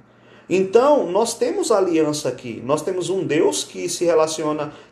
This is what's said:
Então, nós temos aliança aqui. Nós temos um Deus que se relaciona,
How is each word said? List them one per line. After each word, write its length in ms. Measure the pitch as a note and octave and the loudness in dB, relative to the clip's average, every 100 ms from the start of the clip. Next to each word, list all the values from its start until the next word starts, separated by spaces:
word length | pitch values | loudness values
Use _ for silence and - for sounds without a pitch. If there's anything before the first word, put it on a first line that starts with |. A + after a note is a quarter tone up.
| _ _ - - - | _ _ -20 -20 -2
Então, 640 | F3+ F#3+ A#3 C#4 C#4+ E3+ | 0 4 4 6 4 2
nós 220 | F#3+ A3+ | 0 0
temos 380 | - B3+ G4+ E4+ | 0 -2 -2 0
aliança 580 | G#3 F#3 D#3+ D3+ D3 C3+ | 2 2 2 2 0 -4
aqui. 320 | B2 B2+ G#2 | -6 -10 -10
Nós 180 | A#2 D3+ | -2 -2
temos 280 | G3 F#3 E3 | -2 -6 -4
um 160 | F#3+ C#3+ | -4 -2
Deus 380 | D3+ A3+ - | 0 0 -2
que 260 | - F#3 F3+ | -8 -8 -8
se 160 | - E3+ | -2 2
relaciona, 680 | D#3+ D#3 D#3+ D3+ D3+ C#3+ - - | 2 2 -2 -4 -4 -6 -12 -20